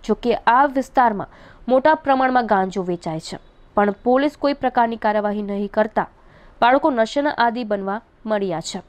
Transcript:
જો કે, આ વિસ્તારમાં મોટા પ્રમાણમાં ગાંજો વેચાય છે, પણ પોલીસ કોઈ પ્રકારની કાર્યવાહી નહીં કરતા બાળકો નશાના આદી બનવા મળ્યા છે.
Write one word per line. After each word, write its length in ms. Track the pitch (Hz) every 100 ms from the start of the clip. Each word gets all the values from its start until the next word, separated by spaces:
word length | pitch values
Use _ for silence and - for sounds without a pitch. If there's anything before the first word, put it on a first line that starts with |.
જો 100 | -
કે, 200 | 208 247
આ 300 | 214 - 240 285
વિસ્તારમાં 600 | 269 247 - 240 202 - - - - -
મોટા 260 | 254 311
પ્રમાણમાં 520 | 311 277 269 262 254 226
ગાંજો 360 | 202 190 196
વેચાય 380 | 180 175 170 160
છે, 180 | - - - _ -
પણ 160 | - 208
પોલીસ 460 | 202 247 254 294 -
કોઈ 160 | 285
પ્રકારની 440 | 285 254 247 233 226
કાર્યવાહી 460 | 214 208 208 208
નહીં 260 | 202 202 202
કરતા 400 | 220 214 - - _ - - - -
બાળકો 300 | - 277 320
નશાના 400 | 247 220 285 294
આદી 340 | - 240 233
બનવા 360 | 220 202 190 214 _ _ 220
મળ્યા 340 | 208 196 160
છે. 200 | - 190